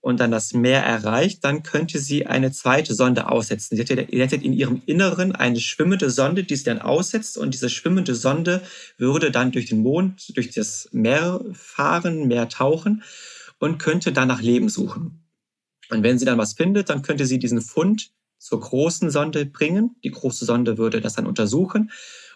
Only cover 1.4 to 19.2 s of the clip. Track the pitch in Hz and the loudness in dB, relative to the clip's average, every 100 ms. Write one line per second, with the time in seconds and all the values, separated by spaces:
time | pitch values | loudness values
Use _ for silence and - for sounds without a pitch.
1.4 | 139 151 156 147 165 151 139 143 - 135 | -2 -2 -2 -2 -2 -4 -2 -2 0 0
2.4 | 131 131 123 135 - 107 127 117 - 120 | 0 0 2 2 2 2 2 2 2 0
3.4 | 110 107 - 110 123 127 - 123 131 143 | 0 -6 -4 -4 0 -2 0 0 0 0
4.4 | 139 127 - 127 - 160 190 165 185 185 | 0 0 0 -2 0 2 2 2 -2 2
5.4 | 123 117 - - 160 190 147 123 135 180 | 2 2 -2 0 2 2 2 2 2 0
6.4 | 185 139 123 117 - 147 185 220 220 - | -2 -4 -2 -4 0 0 0 -4 -6 -6
7.4 | 131 131 123 - 165 185 151 120 131 147 | -6 -4 -4 -4 0 0 0 0 0 0
8.4 | 170 180 180 - - _ 127 151 160 127 | 0 -2 -4 -20 -20 _ 0 2 2 2
9.4 | 127 123 113 110 110 156 190 190 - - | 0 0 -2 0 2 2 0 -4 -8 -6
10.4 | 113 - 107 - - 123 113 143 170 185 | -4 -4 -6 -6 -8 0 2 2 0 -4
11.4 | 240 180 - - 147 170 175 165 139 120 | -8 -16 -14 -2 0 2 0 0 2 2
12.4 | 117 - 135 160 208 214 - - - - | 0 0 2 2 2 -2 -4 -20 -20 -20
13.4 | - _ 151 160 - 170 180 135 127 117 | -20 _ -2 0 0 0 0 2 2 2
14.4 | 113 120 110 - - - 165 - _ _ | 2 2 2 -2 -6 -4 -10 -12 _ _
15.4 | _ _ _ _ - 110 107 127 127 117 | _ _ _ _ -6 0 2 4 2 2
16.4 | 107 - 170 202 190 143 139 143 135 127 | 0 0 2 2 0 -4 -2 -2 0 0
17.4 | 123 117 110 - 180 214 - _ _ _ | 0 -2 -2 0 2 2 -2 _ _ _
18.4 | - 110 - 127 160 170 165 143 | -8 -6 -2 0 0 0 0 0